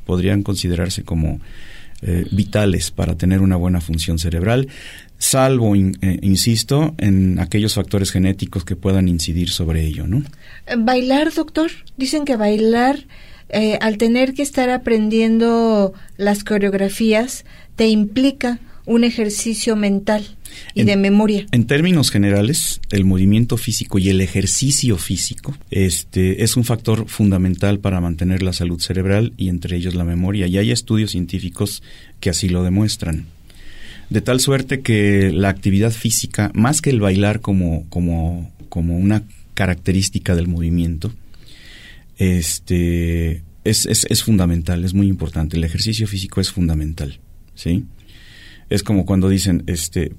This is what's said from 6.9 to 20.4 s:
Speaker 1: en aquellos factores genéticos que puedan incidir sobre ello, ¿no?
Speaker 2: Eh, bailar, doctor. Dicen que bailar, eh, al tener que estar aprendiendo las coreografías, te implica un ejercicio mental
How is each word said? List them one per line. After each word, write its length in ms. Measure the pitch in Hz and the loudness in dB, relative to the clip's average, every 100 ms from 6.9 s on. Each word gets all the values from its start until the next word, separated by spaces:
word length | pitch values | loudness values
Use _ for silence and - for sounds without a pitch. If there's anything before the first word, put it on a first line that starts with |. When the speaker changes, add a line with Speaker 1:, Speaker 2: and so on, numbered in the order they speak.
| 160 | 0
Speaker 1:
en 400 | 104 95 92 87 | 2 4 4 2
aquellos 340 | 87 107 107 | 0 0 0
factores 380 | 104 92 101 95 | 0 0 0 0
genéticos 520 | 95 92 95 95 98 | 0 0 0 -4 -6
que 120 | - 92 | -6 -4
puedan 320 | 98 95 90 | 0 2 2
incidir 420 | 87 82 82 87 | 0 -2 -2 -2
sobre 340 | - 82 80 | -2 -2 0
ello, 220 | 80 76 78 | -2 -2 -2
¿no? 140 | 117 143 - - - - | -2 -4 -10 -20 -16 -6
Speaker 2:
Eh, 80 | 247 | -2
bailar, 560 | 220 254 254 269 311 | 2 2 2 2 2
doctor. 380 | 320 311 - 330 - - - | -2 -4 0 -2 -2 -14 -6
Dicen 260 | 269 311 | -2 -2
que 120 | 285 240 | -2 0
bailar, 640 | 208 214 220 233 254 302 - - - - - | 2 2 2 4 2 0 -4 -20 -20 -20 -6
eh, 300 | 208 214 214 | -2 0 0
al 160 | 220 208 | -2 0
tener 380 | 226 247 262 262 | 2 2 0 0
que 80 | |
estar 260 | 285 - 247 | -4 0 0
aprendiendo 1200 | 254 247 220 214 226 226 226 233 233 226 214 196 196 - - | 0 0 0 2 2 2 4 4 2 2 2 2 -2 -16 -4
las 260 | 202 202 | 0 0
coreografías, 1000 | - 214 202 190 196 196 226 214 254 - - - - - | 0 0 0 0 -2 0 2 2 0 -6 -16 -20 -10 0
te 120 | 226 | 2
implica 720 | 214 208 226 269 269 247 240 - - - | 4 2 2 2 2 -4 -4 -8 -12 0
un 180 | 233 | 2
ejercicio 720 | 233 233 214 208 226 214 - 214 | 2 2 -2 -2 -4 -4 0 0
mental 480 | 202 196 202 214 - - | 2 0 0 -2 -2 -14